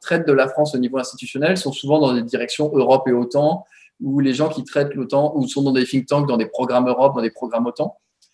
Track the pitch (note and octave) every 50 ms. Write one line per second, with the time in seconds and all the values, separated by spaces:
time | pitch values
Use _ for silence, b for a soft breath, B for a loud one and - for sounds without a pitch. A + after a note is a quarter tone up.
0 | - - F3 E3+ E3 D#3 C#3+ C3+ B2+ C3+ - - D3+ D3 - B2+ B2 A#2+ C3 C3+
1 | B2 - - C3 - B2 - C3+ D3 E3+ F#3 F3+ - C#3 C#3 - - C#3 D3 D#3
2 | D3+ C3+ B2+ A#2+ A2+ A#2 - A#2 A#2+ A#2+ - - D3+ D3 C#3+ C3+ B2+ A#2+ C3 C3+
3 | - C3 B2 A#2+ A#2+ A#2+ A#2+ C#3+ D3 D3+ F3 F#3 B B B B B B B -
4 | - C3+ C3+ C#3+ C#3 C3+ B2+ B2+ D3+ D#3 - - B2 - - D3 C#3+ C#3+ C#3 C3+
5 | B2+ - C#3 C#3 D3 D3+ D#3 D3+ C3 B2 - C#3+ C#3 C#3 C3 C3 B2 - - C3+
6 | B2 - C#3+ D3 D3 C#3+ B2 A2+ A2 G#2+ - - B2+ B2 B2 B2 B2+ B2+ B2 B2
7 | C3 C3+ C3 B2 A2+ A2+ - - - A2+ A2+ A#2 A#2+ A#2+ A#2 - A#2+ - - _
8 | _ _ _ _ _ _